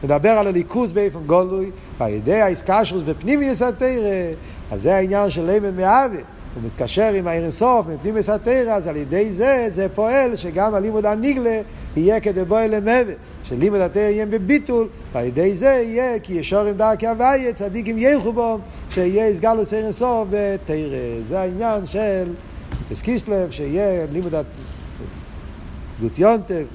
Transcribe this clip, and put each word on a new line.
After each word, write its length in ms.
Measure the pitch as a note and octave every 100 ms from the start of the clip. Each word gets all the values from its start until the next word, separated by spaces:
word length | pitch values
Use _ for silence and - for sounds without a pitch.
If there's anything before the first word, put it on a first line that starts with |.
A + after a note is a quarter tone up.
מדבר 260 | C#3 D3 F3
על 180 | A3 G3+
הליכוז 440 | F3+ E3+ A#3 A#3+
באופן 360 | F3+ G3+ E3 D3+
גלוי, 440 | E3+ F#3 F#3+ F#3+ F#3 - -
ועל 160 | A#2
ידי 280 | G#2 A2 G#3
ההתקשרות 640 | G3+ F3 - G3 A3+ F3+ D#3
בפנימיות 560 | D3+ F#3 C#4+ C#4 B3
התורה, 720 | B3 F#3+ B3+ B3 G#3 F#3+ F3 D#3+ - - -
אז 100 | G#2
זה 140 | B2 G3
העניין 340 | F#3+ G3+ G3+
של 160 | D3 E3+
לימוד 280 | G#3 G3+
מהווה. 460 | F#3 F#3 A#3 C4+ F#3 A#2+ - - -
הוא 80 | A#2
מתקשר 480 | - A#2+ - A3
עם 140 | G3 F3
האין 240 | E3 E3
סוף, 360 | C#3 A#3+ B3 E3+
מפנימיות 420 | D3+ D#3+ A3 G3+
התורה, 460 | G#3+ A#3 C4 A#3 G#3+
אז 120 | E3
על 80 | D3+
ידי 380 | C#3 E3+ G#3+
זה, 340 | F3+ B3 C4+ A3+
זה 140 | F3 F#3+ -
פועל 400 | G#3+ C4+ C4 A3+
שגם 400 | F3+ D#3+ G#3 G#3
הלימוד 300 | G3+ G#3+ G#3
הנגלה 560 | G#3+ B3+ C4+ A#3+ A3 G#3 - - -
יהיה 240 | E3+ A3
כדי 260 | G#3 F#3 F3+
בו 120 | G#3+
אל 160 | A3+
המוות, 440 | G#3+ G3+ B3 A#3 E3 - -
שלימוד 360 | - B2 F3+ G3+
התורה 260 | F3+ G3 G#3
יהיה 200 | G#3 G#3+
בביטול, 640 | G#3+ F#3 D4 - A#3+ A3+ - -
ועל 120 | C3 A#2+
ידי 300 | B2 F#3 F#3+
זה 260 | C4 C4 A3+
יהיה 340 | A3+ B3+ A3+
כי 140 | -
ישרים 440 | F3 C#3 G3 G#3 G3+
דרכי 300 | A3 A3 A3+
הוויה, 460 | A3+ B3 C4+ B3+
צדיקים 440 | - G3+ G3+ G#3+ A3+
ילכו 340 | B3 D4 G3+
בם, 240 | A#3 A#3 A3 F#3+ - -
שיהיה 380 | - F3+ G3 A3
הסגלות 460 | F#3+ A3 A3+ G#3
אין 180 | G#3+ A3
סוף 360 | - B3 A#3 G#3
בתורה. 680 | G3+ G3+ G3 - D#3 D3+ C3+ A#2+ A#2 A2
זה 120 | F3+
העניין 460 | F#3 F3+ A3+ G#3+ F3
של 480 | F#3+ G#3+ F#3+ F3+ E3+ - - - - -
יט 80 | G#2+
כסלו, 320 | - A#3+ A3 G3+ F3+
שיהיה 560 | C#3+ C#3+ D#3+ G3+ F#3 D#3
לימוד 240 | D3+ F3+ D#3
ה-, 60 | C#3+ - - - - - - - - - - - - - - -
גות 180 | A2+ -
יום 220 | F#3+ A3+ F#3
טוב 100 | F3+ C#3